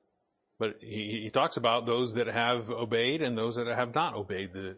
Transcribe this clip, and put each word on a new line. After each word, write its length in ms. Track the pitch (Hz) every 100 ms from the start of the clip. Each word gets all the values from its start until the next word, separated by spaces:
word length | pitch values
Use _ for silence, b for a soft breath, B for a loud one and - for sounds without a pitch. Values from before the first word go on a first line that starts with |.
| _ _ _ _ _ -
But 180 | 110 -
he, 400 | 107 107 104 110
he 60 | 107
talks 260 | 135 131 -
about 300 | 117 120 117
those 300 | 120 123 110
that 120 | 113
have 420 | 110 117 123 110
obeyed 520 | 113 117 113 120 160
and 160 | 139 113
those 180 | 113 117
that 120 | 117
have 280 | 117 123 131
not 180 | 170
obeyed 380 | 107 98 95 98
the, 240 | 95 95